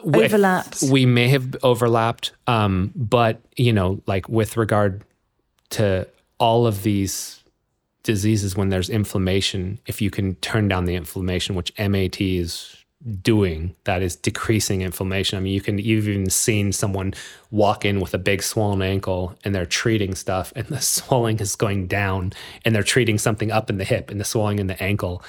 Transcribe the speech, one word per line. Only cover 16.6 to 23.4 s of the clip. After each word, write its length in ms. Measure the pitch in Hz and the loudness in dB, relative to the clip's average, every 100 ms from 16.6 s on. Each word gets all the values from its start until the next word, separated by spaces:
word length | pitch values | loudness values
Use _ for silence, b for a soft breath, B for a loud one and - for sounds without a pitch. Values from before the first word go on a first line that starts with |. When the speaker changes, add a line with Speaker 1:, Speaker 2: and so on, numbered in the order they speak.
| 101 | 0
Speaker 1:
someone 420 | - 104 98 95 B B B B | 0 -2 -2 -4 B B B B
walk 340 | 107 101 107 | 2 2 2
in 140 | 101 101 | 0 0
with 140 | 90 | -2
a 40 | 92 | -2
big 240 | 98 98 | 0 0
swollen 360 | - 113 104 95 | -2 -2 0 0
ankle 540 | 95 98 95 92 92 - | 0 0 -2 -2 -4 -6
and 80 | 104 | -4
they're 120 | 98 85 | -2 -2
treating 480 | - 117 110 95 | -4 -2 -2 -2
stuff 380 | 90 - 92 - | -4 -4 -4 -6
and 120 | - - | -10 -8
the 120 | 139 | -4
<laughs> 160 | - - | -2 -4
swelling 440 | - 131 113 110 | 0 0 2 0
is 160 | 95 - | -4 -2
going 320 | 110 101 90 | -2 -2 -2
down 440 | 101 101 95 90 B B B | -2 0 -2 -4 B B B
and 100 | 117 | 0
they're 100 | 110 | 0
treating 340 | 101 131 113 107 | 2 2 2 2
something 320 | 120 107 | 0 -2